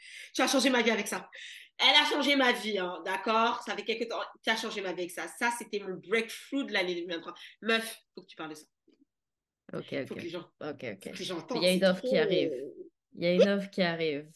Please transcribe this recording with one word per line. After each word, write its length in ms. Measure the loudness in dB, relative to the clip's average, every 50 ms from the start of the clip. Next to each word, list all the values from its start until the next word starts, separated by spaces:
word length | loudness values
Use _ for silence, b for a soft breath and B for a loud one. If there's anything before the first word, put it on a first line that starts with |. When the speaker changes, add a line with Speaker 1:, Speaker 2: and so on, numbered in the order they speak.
| -20 -18
Speaker 1:
<laughs> 260 | -18 -16 -16 -8 0
tu 60 | 0 2
as 40 |
changé 240 | 4 4 4 4 4
ma 120 | 4 4 4
vie 100 | 4 2
avec 160 | 2 0 -2
ça. 200 | -4 -6 -8 -10 B B B B B B B B B 2
Elle 160 | 4 6 6
a 80 | 6 6 4
changé 280 | 2 2 4 4 4
ma 160 | 6 6 4 4
vie, 260 | 2 0 -4 -2 -2
hein, 240 | -2 -2 -4 -6 -6
d'accord ? 560 | -4 -4 -4 0 2 4 4 4 4 2 -2 -4
Ça 100 | -6 -6
fait 100 | -6 -4
quelque 240 | -4 -4 -4 -4 -4
temps, 120 | -4 -6 -6 -8 -10 -6 -2
tu 60 | 0
as 60 | 0
changé 260 | 0 0 -4 -6 -4 -4
ma 100 | -4 -4
vie 80 | -4
avec 100 | -6 -6
ça. 160 | -6 -8 -10
Ça, 240 | -10 -6 -2 -2 -2 -2 -2
c'était 220 | -6 -6 -6 -6
mon 140 | -6 -6 -8
breakthrough 680 | -8 -6 -2 0 0 0 -2 -6 -14 -12 -6 -6 -4 -4
de 60 | -2 -2
l'année 220 | -2 0 0 -2
deux 60 | -4 -4
mille 100 | -6 -8
vingt-trois. 180 | -8 -8 -10 -16 B B B B B -2
Meuf, 360 | 0 0 0 0 -4 -10 -14 _ _ -20
faut 80 | -20 -20
que 40 | _
tu 80 | -14
parles 140 | -12 -10 -10
de 40 | -10
ça. 120 | -14 -16 _ _ _ _ _ _ _ _ _ _ _ _ _ _ _ _ _ _ _ _ -12 -10
Speaker 2:
Ok, 160 | -10 -8 -6 -6 -6 -6
Speaker 1:
Faut 80 | -6 -8
Speaker 2:
ok. 40 | -10
Speaker 1:
que 40 | -10
les 60 | -10
gens, 200 | -10 -10 -12 -12 _ -12
Speaker 2:
Ok, 240 | -10 -10 -10 -8 -8
ok. 100 | -10 -10 -10 -12
Speaker 1:
faut 60 | -14
que 80 | -12 -10
les 60 | -8
gens 140 | -8 -8 -8
entendent, 200 | -6 -4 -2 2 4
Speaker 2:
Il 20 |
y 20 | 4
a 40 | 4
une 80 | 6
Speaker 1:
c'est 60 | 6 4
Speaker 2:
offre 120 | 4 4 0
qui 40 | 0
Speaker 1:
trop. 80 | 2 4
Speaker 2:
arrive. 340 | 4 4 4 2 2 2 -2 -4 -8 -10 -12 -14 -18 -18 _ _ _ _ -10
Il 100 | -2 0
y 20 |
a 60 | 2 6
une 140 | 6 6 6
offre 220 | 6 2 -2 -4
qui 120 | -2 0 0
arrive. 460 | 0 0 0 0 0 0 -2 -4 -10 -16